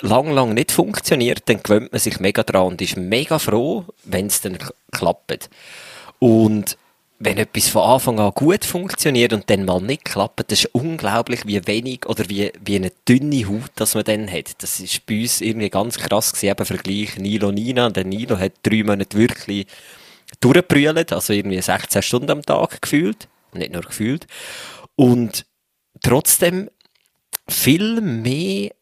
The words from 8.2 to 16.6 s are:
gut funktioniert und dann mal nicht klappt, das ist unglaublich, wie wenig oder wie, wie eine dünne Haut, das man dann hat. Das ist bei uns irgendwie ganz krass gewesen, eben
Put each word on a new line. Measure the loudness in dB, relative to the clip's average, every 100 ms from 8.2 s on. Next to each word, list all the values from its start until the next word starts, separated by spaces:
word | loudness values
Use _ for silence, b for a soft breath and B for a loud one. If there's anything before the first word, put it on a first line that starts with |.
| 0
gut | 2 2 2 -2
funktioniert | -6 -6 -2 0 2 2
und | 0 0
dann | 0
mal | 2 0
nicht | -2 -6
klappt, | -6 -2 -2 -4 -2
das | 0 2
ist | 0
unglaublich, | -2 -4 -2 -2 -2 -6 -4
wie | -4 -2
wenig | -2 -4 -10 -6
oder | -4 -4
wie, | -2 -4 -4
wie | -2 -2
eine | -2 _ 4
dünne | 4 4 -2 -2
Haut, | -6 -8 -4
das | -2 -2
man |
dann | 0 -2 -2
hat. | -8 -10 -12
Das | -10 -8
ist | -6 -8 -4
bei | -4
uns | -2 -2
irgendwie | -2 -2 -2
ganz | -2 -2 -4
krass | 0 0 0
gewesen, | -2 -2
eben | 0